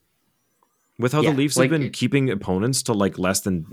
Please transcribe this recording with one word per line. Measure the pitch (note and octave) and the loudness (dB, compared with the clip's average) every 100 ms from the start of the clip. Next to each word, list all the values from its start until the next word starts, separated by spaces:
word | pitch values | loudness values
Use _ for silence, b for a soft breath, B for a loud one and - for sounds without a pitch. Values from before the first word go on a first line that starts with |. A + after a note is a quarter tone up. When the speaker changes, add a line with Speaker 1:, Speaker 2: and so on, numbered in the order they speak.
| _ _ _ _ _ _ _ _ _ - | _ _ _ _ _ _ _ _ _ -2
Speaker 1:
With | A#2+ | 0
how | D3 | 2
Speaker 2:
Yeah, | D#3+ | 2
Speaker 1:
the | C#3 | 2
Leafs | D3 C3 | 0 2
Speaker 2:
like, | C3+ | 2
Speaker 1:
have | D#3 | 2
been | B2+ | -2
Speaker 2:
it | |
Speaker 1:
keeping | - B2 C#3 C3 | -2 0 2 0
opponents | G2+ G2 F#2 A2+ C3 | 0 -2 0 0 -2
to, | - | -2
like, | G#2+ G2 - | 0 0 0
less | F#2 F#2+ | -2 0
than | G#2 F2+ D#2+ | -2 -2 -4